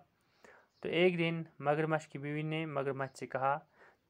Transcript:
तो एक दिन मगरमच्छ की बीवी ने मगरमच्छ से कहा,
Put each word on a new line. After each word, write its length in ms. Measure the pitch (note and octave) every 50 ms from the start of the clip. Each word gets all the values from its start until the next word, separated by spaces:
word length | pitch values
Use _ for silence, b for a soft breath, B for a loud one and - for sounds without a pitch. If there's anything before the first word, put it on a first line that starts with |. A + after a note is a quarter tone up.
| - _ b b b b b b b b b b b b b _ -
तो 60 | -
एक 280 | - D#3+ F3+ F#3 F3
दिन 300 | E3+ E3 E3 E3 E3 D#3+ - - -
मगरमच्छ 440 | C#3 C#3+ D3+ D3+ D#3 D#3 D#3+ D3+ D#3
की 140 | - - C#3+
बीवी 240 | C#3 D3 D3 D3+ D3+
ने 220 | D#3 D#3 D#3+ D#3+
मगरमच्छ 540 | D#3+ D3 C#3 C3+ C#3 C3+ C3 C3+ B2+ - -
से 80 | C3+
कहा, 380 | B2+ - C3 C3 C3+ C#3+ D#3+ b b b b b b b b _